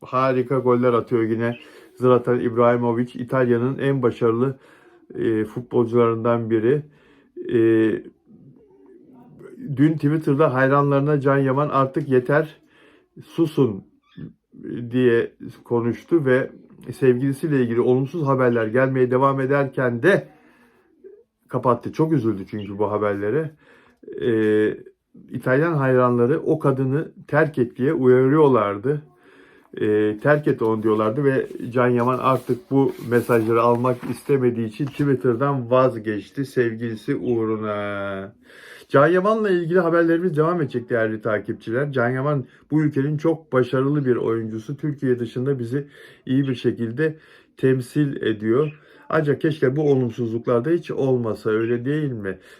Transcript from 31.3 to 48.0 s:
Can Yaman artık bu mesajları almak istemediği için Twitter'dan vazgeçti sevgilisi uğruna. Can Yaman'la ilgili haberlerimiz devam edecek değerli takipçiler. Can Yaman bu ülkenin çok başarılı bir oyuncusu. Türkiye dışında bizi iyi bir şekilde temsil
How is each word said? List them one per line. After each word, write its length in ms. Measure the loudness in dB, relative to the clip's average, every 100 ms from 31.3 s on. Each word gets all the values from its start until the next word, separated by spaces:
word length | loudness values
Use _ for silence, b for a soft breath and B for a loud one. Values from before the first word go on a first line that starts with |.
| 0 -2 -8 -6
Can 180 | -2 0
Yaman 320 | 2 0 0
artık 500 | 0 0 -2 -6 0
bu 200 | 2 2 -2 -2
mesajları 520 | 0 2 2 2 2
almak 360 | 2 2 0 -2 -6
istemediği 580 | -8 -2 0 0 -2 -6
için 180 | -6 -6
Twitter'dan 840 | -2 -2 0 0 0 -2 -2 0
vazgeçti 760 | 2 2 0 -6 -6 -8 -10 -6
sevgilisi 680 | -2 -2 -2 -8 -8 -6 -6
uğruna. 1160 | -4 -2 -2 -4 -6 -6 -6 -8 -8 -8 -12 -16 B B B B B
Can 200 | 4 4
Yaman'la 420 | 4 2 0 0
ilgili 300 | -2 0 0
haberlerimiz 580 | 2 2 2 2 0 0
devam 240 | 0 0
edecek 280 | -4 -6 -4
değerli 320 | -2 -2 -4
takipçiler. 720 | -4 -4 -4 -10 -6 -4 -4
Can 180 | -2 -2
Yaman 360 | -2 -2 -4 -6 B B
bu 120 | 0
ülkenin 340 | 0 0 -2 -2
çok 360 | -2 -2 -2
başarılı 520 | 0 0 0 0 0 0
bir 100 | 0
oyuncusu. 640 | 0 -2 -4 -8 -10 -8
Türkiye 420 | -8 -4 -2 -2
dışında 400 | -4 -6 -4 -4
bizi 280 | -4 -6 -8 B B B B
iyi 220 | -2 0
bir 80 | -2
şekilde 600 | -2 -2 -4 -4 -4 -4 B B B -2
temsil 640 | 0 0 -2 -2